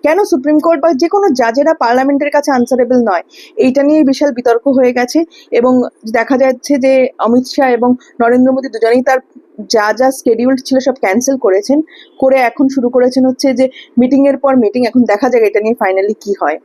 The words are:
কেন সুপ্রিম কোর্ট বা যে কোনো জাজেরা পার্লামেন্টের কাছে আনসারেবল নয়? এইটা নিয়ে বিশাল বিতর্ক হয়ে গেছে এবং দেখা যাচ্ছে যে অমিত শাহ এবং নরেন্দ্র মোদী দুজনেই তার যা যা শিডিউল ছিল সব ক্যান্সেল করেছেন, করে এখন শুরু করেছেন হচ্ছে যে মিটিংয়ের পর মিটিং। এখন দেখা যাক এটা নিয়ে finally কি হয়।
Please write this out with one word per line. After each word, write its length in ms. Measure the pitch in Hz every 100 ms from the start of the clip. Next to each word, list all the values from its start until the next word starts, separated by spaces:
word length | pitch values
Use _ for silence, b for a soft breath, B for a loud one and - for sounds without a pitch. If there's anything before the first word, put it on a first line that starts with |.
কেন 200 | 294 349
সুপ্রিম 360 | 415 330 277 302
কোর্ট 220 | 330 330
বা 120 | 330
যে 140 | 262 330
কোনো 220 | 403 403
জাজেরা 440 | 262 233 233 320
পার্লামেন্টের 560 | 320 240 247 269 277 294
কাছে 220 | 294 285
আনসারেবল 440 | 262 240 262 240 254
নয়? 280 | 226 175 - B B -
এইটা 280 | 254 262
নিয়ে 200 | 285 311
বিশাল 280 | 277 262 294
বিতর্ক 360 | 240 240 233 285
হয়ে 260 | 262 247
গেছে 300 | 247 247 302 330 B B
এবং 300 | - 247 254 247 _ 220
দেখা 240 | 226 226 262
যাচ্ছে 400 | 262 254 - 285
যে 300 | 262 262 254 -
অমিত 240 | 233 240 254
শাহ 220 | - 262
এবং 260 | 240 247 254 b -
নরেন্দ্র 300 | 233 247 254
মোদী 180 | 262 269
দুজনেই 320 | 220 226 247
তার 180 | 254 262 _ - _ - 202
যা 240 | 226 208
যা 180 | 214 262
শিডিউল 440 | 262 - 226 247 262 -
ছিল 140 | 262
সব 140 | 262 254
ক্যান্সেল 380 | 202 202 254 269
করেছেন, 440 | 214 190 202 285 311 B B _
করে 180 | 262 262
এখন 320 | 240 233 262
শুরু 220 | 269 240
করেছেন 360 | 247 247 254 262
হচ্ছে 280 | 254 277
যে 160 | 247 262 B B -
মিটিংয়ের 400 | 254 269 277 269
পর 200 | 277 262
মিটিং। 280 | 208 247 240
এখন 180 | 254
দেখা 260 | 220 208 262
যাক 120 | 240
এটা 180 | 214 208
নিয়ে 160 | 214 233
finally 340 | 196 190 202 214
কি 120 | 202 196
হয়। 160 | 156 160